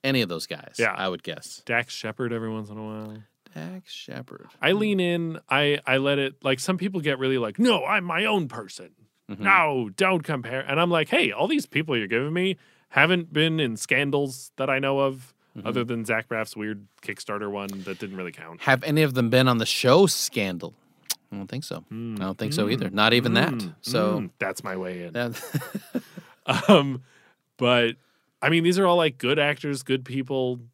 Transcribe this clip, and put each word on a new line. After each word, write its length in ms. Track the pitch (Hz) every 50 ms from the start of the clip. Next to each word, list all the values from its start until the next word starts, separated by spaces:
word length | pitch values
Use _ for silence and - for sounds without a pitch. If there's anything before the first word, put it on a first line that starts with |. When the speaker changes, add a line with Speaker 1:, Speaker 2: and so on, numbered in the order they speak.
| -
Speaker 1:
any 200 | 135 135 127 113
of 60 | 87
those 180 | 87 82 -
guys, 300 | - 85 - - - - -
Speaker 2:
Yeah. 160 | 117 110 98
Speaker 1:
I 120 | - 95 95
would 140 | 92 82 _
guess. 400 | - 80 - - - - - _
Speaker 2:
Dax 300 | - 120 117 120 - -
Shepard 380 | - - 110 107 - 127 117 117
every 180 | 113 113 110
once 200 | 110 110 110 104
in 80 | 104 107
a 40 | 110
while. 400 | 107 107 107 107 107 107 110 107 _ _ _ _ - _
Speaker 1:
Dax 380 | 160 156 175 185 185 185 - -
Shepard. 560 | - - - - - 123 - - - - - - _ -
Speaker 2:
I 100 | 147 185
Speaker 1:
Hmm. 60 | 208
Speaker 2:
lean 220 | 214 214 202 190
in. 380 | 180 175 175 170 170 165 160 - _ _
I, 300 | 135 139 147 147 147 - -
I 100 | - 131 135
let 200 | 135 139 143 139
it, 180 | 139 135 - _ -
like, 180 | 139 135 127
some 180 | - - 190 175
people 220 | 180 208 190 185
get 180 | 147 151 139 131
really 180 | 131 131 135 131
like, 200 | 117 107 98 -
"No, 260 | 226 254 220 170 131
I'm 200 | 147 202 208 180
my 200 | 175 165 170 208
own 220 | 220 214 196 160 123
person. 420 | - 120 104 92 - - 90 87 _ _ _ _ _ _ _ -
Speaker 1:
Mm-hmm. 120 | 101 92 101
Speaker 2:
No, 480 | 202 196 185 165 156 139 131 117 107 95
don't 260 | - 190 185 190 175 151
compare." 380 | - 156 135 117 113 127 131
And 200 | 135 - 139 156
I'm 100 | 175 180
like, 180 | 170 165 147 -
"Hey, 240 | - 320 349 - 98
all 160 | 110 151 214
these 180 | 320 285 -
people 300 | - - 151 156 156 139
you're 100 | 117 107
giving 260 | 95 110 117 135 147 160
me 240 | 180 185 190 185 - _ _ _ _ _ _
haven't 420 | - 135 143 160 185 180 165 165 151
been 260 | 147 156 165 160 160
in 180 | 151 120 113
scandals 760 | 104 - - 135 131 143 143 139 143 143 135 127 127 - - _
that 140 | - 131 135
I 80 | 135 135
know 220 | 139 139 139 139
of, 340 | 139 135 135 131 127 - _ _ _ _ _
Speaker 1:
Mm-hmm. 100 | 113 98
Speaker 2:
other 160 | 117 117 127 120
than 220 | 117 120 117 113
Zach 240 | 113 117 113 113 _
Braff's 280 | 120 110 110 - -
weird 300 | 110 104 107 110 101 101 _ _ _ -
Kickstarter 480 | - 104 - - - 104 104 107 101
one 320 | 101 101 98 98 101 98 92
that 140 | 98 95 92
didn't 180 | - 98 95
really 140 | 92 92 87
count." 300 | 82 - 82 82 82 - -
Speaker 1:
Have 220 | - 131 127 -
any 180 | 156 147 156 156
of 120 | 147 127
them 160 | 127 120 113
been 180 | 117 127 131 131
on 100 | 123 117
the 80 | 110
show 400 | - - - - 123 135 170 196
Scandal? 680 | 180 - - - - - 120 101 95 90 82 82 82 - _ _ _ _ _ _ _ - - _ _ 101
I 40 |
don't 120 | 101 98 95
think 160 | - 127 156
so. 200 | - - 82 80 _ 113
Speaker 2:
Mm. 280 | 113 117 117 113 107
Speaker 1:
I 40 | 95
don't 140 | 95 95 -
think 140 | 110 110 147
so 160 | - 107 101
either. 200 | 117 120 101 95
Speaker 2:
Mm. 40 | 95
Speaker 1:
Not 200 | 101 104 110 117
even 200 | 123 123 120 113
that. 160 | 113 - 131 127
Speaker 2:
Mm. 220 | 117 104 87 80 _
Speaker 1:
So 400 | - 113 123 113 107 104 107 104
Speaker 2:
Mm. 100 | 104 90 _ _
That's 240 | 101 98 95 - -
my 140 | 101 95
way 260 | 92 92 90 92 90 87
in. 60 | 85 80
Speaker 1:
that 300 | 120 123 120 120 - - - - 147 - - - 202 - - - 254 - - - - - - - _ _
<laughs> 220 | - 123 - - -
Speaker 2:
Um, 340 | 214 165 143 139 131 127 131 _ _ _ _ _ _ _ _ _ _
but, 400 | - 127 120 123 120 120 117 120 _ _ _ _ _ _ _ _ _
I 80 | - 143
mean, 140 | 165 170 165
these 140 | 175 180 180
are 80 | 196
all, 100 | 180 175
like, 220 | 175 165 160 127 131
good 200 | - 123 143 151
actors, 420 | 147 147 147 - - 151 143 131 131
good 220 | - 131 135 127
people 560 | 131 123 135 131 131 139 131 127 127 123 123 117 117